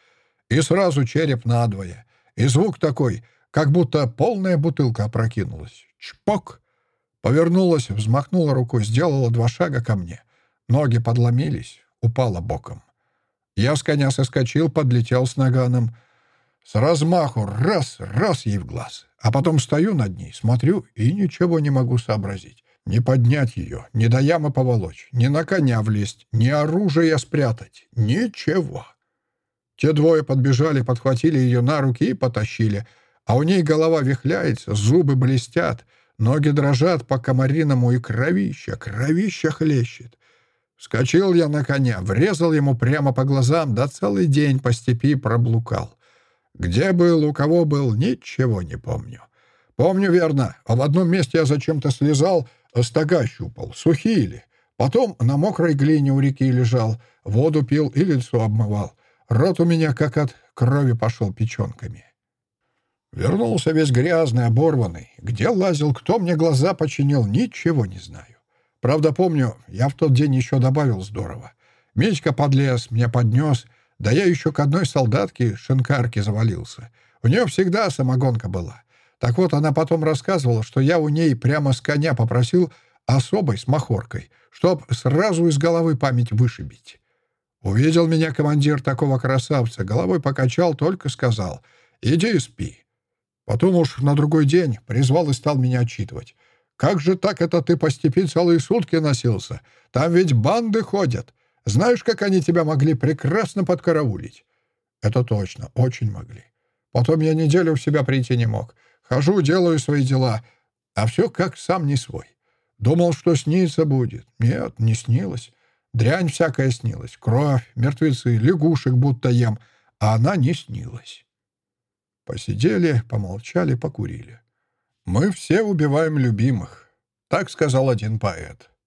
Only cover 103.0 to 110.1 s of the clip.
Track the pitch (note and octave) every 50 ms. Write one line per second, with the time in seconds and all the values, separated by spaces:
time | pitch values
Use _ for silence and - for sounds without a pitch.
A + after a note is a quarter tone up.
103 | - C3+ D#3 - - C#3 E3 A3 G#3+ F3 - G3 F3+ - F3+ C#3+ - F3 E3 D3+
104 | D3+ A#2+ G2+ - - - - _ _ _ _ _ _ _ _ _ _ _ _ _
105 | - G#2+ G#2+ B2+ B2 A2+ A2+ G2+ F#2+ - - - - - - A#2+ B2+ C3 A#2 -
106 | A2+ G#2+ G2 F#2+ - - - - - _ _ _ _ _ _ _ _ _ - A#2+
107 | B2 - D#3+ D#3+ D#3 D#3 D#3 D#3 D#3+ D3 D3+ F#3 F3+ E3 D#3 C#3 - D#3+ D3 D3+
108 | C3 C3+ C3+ C3+ B2 - B2+ A#2+ A#2 A2+ G#2+ G#2 - - _ _ _ _ _ _
109 | _ _ B2 C3+ C#3 D#3+ G#3 G3 D3+ C#3 E3+ F#3+ F3 E3+ E3 D3+ - - D3 C#3+
110 | C3+ C3